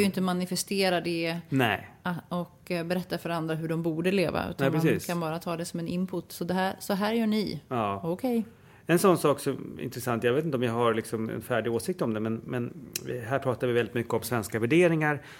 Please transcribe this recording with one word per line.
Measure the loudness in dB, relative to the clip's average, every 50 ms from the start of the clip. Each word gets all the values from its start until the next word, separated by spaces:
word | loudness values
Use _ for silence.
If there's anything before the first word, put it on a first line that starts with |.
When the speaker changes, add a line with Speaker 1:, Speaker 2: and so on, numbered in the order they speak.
Speaker 1:
ju | 4
Speaker 2:
dem- |
Speaker 1:
inte | 2 2 0
manifestera | 0 0 0 0 -2 -2 -2 -4 -2 -2 0 0 2 2 2 2
det | 0 -2 -2 -2 0 -2 -2 -4 -4 0
Speaker 2:
Nej. | 2 4 4 4 2 0 -4 -10 -14 -8
Speaker 1:
a-, | -6 -6 -4 -6 -6 -4
och, | -4 -4 -4 -6 -10 -14 -8 -4
eh, | -4 -2 -2
berätta | -2 -2 -2 -2 -4 -4 -4
för | -2 -2
andra | -2 -2 -2 -2 -2
hur | -2 -2 -2
de | -2 -2
borde | 0 -2 0 0 0 2
leva, | 2 2 2 2 0 -2 -2 -2
utan | -2 0 2
Speaker 2:
Nej, | 2
Speaker 1:
man | 4 4
Speaker 2:
precis. | 4 4 2 2 0
Speaker 1:
kan | -2 -4 -2
bara | -2 -4 -4 -4
ta | -6 -6 -6
det | -6 -6
som | -6 -6 -6
en | -4 -4
input. | -2 -2 -2 -2 -4 -6 -6 -8
Så | -8 -6 -4
det | -2 0
här, | 0 0 0 -2 -4
så | -4 -2 -2
här | 0 0 0
gör | 0 2 2
ni. | 2 2 0 0 -2 -4 -8 -6 -4
Speaker 2:
Ja. | -2 0 0 0 -2 -2 -2
Speaker 1:
Okej. | -4 -4 -2 -2 0 0 0 -2 -4 -8 -20 -20 -20 -20 -6 2
Speaker 2:
En | 4 4 6
sån | 8 8 8 8
sak | 6 4 4 2
som | 0 -2 -2 -4 -6 -10 -10 -8
är |
intressant, | -8 -8 -6 -4 -2 -2 0 2 2
jag | 2
vet | 2 2 2
inte | 0 0
om | 0
jag | 0 0
har | 2 2 2 2 2
liksom | 2 -2 -2 -4 -4 -4 -4
en | -4 -6
färdig | -4 -2 0 0 2 0
åsikt | 0 0 0 -2 -2 0
om | 0 0 0
det, | 0
men, | -2 -2 -4 -4 -6
men | -6 -4 -4 -4 -6 -8 -12 -12 -10 -10 -8 -6 -6 -8 -6 -4
här | -2 -2 0
pratar | 0 0 0 0 0
vi | 2
väldigt | 2 2 0 0 0
mycket | -2 -2 0 -2
om | -2
svenska | 0 0 -2 -2 0 -2 -2 0
värderingar | 2 4 6 6 6 6 4 2 2 0 0 -2 -6 -12 -18